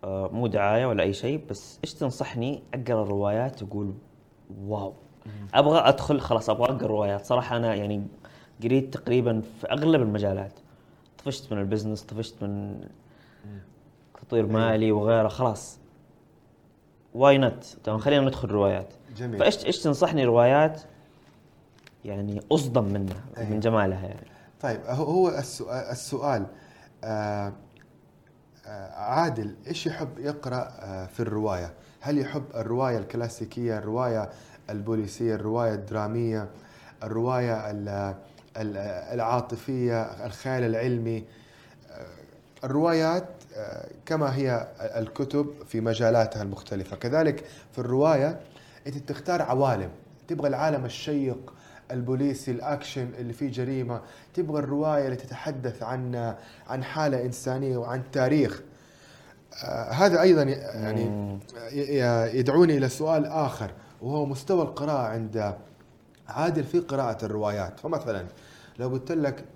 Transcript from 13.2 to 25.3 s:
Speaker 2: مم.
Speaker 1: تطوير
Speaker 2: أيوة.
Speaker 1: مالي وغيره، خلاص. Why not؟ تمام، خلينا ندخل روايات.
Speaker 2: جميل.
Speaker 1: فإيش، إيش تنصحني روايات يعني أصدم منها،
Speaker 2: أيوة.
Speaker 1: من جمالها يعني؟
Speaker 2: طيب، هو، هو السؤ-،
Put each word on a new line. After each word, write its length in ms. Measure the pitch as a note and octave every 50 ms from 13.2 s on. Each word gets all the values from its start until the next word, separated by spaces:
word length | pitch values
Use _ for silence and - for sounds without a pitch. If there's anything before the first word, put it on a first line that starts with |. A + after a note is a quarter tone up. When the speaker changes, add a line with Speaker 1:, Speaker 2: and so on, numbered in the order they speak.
| - - - - -
Speaker 2:
مم. 160 | G#2 G#2 G2 F#2+ - - - _ - _ _ _ - _ -
Speaker 1:
تطوير 240 | - - - A2+ A2
Speaker 2:
أيوة. 80 | G#2 A2
Speaker 1:
مالي 380 | A2 A2+ A2+ A2 A2 A2 A2
وغيره، 360 | G#2+ G#2+ G#2 A2 A#2 A2+ G#2+ G#2+
خلاص. 520 | - - C3 A#2+ G#2+ G2 - - - - - - _ _ - _ _ _ _ _ _ _ _ _ _ _ _ _ _ _ _ _ _ _ _ _ -
Why 260 | A#2 C3 C#3 C#3 C3+
not؟ 420 | C3+ A#2 G#2+ - - - - - -
تمام، 160 | - G#2+ A2
خلينا 260 | G#2 C#3+ D3 C#3+ C3+
ندخل 220 | C3+ B2+ - - G2+
روايات. 460 | G2+ G#2 G2+ G2 G2 F#2+ F#2+ - - - - - A#2 G#2
Speaker 2:
جميل. 220 | B2 B2 A2 G2+
Speaker 1:
فإيش، 260 | - F#3+ - - -
إيش 140 | - F3 -
تنصحني 460 | - D#3 C#3+ C3 F3 D#3+ D#3+ D3+ C3
روايات 560 | A#2+ A#2 A#2+ A#2+ B2 C3+ C#3+ D#3 D#3 D#3 - - - - - - - - - - - - - _ _ _ _ _ _ _ - _ - _ _ _
يعني 360 | G#2 G2+ G2+ G2+ G2+ G2+ G#2 - -
أصدم 320 | D3 D3+ C#3 C3 A#2 B2+ A2
منها، 400 | G2 G2+ G2+ G2 F#2+ F#2+ F#2+ - - - -
Speaker 2:
أيوة. 120 | A#2 G#2
Speaker 1:
من 100 | G#2+ G#2+
جمالها 480 | G2+ A2+ A2+ A2 G2+ F#2+ F#2+ F#2 F#2+ F#2+
يعني؟ 200 | - - - - - - - - - _
Speaker 2:
طيب، 180 | - C3+ A2+ A2 A2+
هو، 180 | - B2+ C3+ D#3
هو 260 | C#3+ D#3+ F#3 F#3
السؤ-، 420 | F3